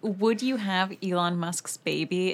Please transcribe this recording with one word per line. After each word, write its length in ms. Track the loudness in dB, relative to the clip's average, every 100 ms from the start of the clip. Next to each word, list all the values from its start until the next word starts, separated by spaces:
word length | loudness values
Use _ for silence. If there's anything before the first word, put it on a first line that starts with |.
would 400 | -4 0 2 2
you 160 | 0 0
have 400 | 0 2 0 -2
Elon 340 | 0 2 2 0
Musk's 400 | -2 -4 -8 -6
baby 540 | -2 -2 0 0 0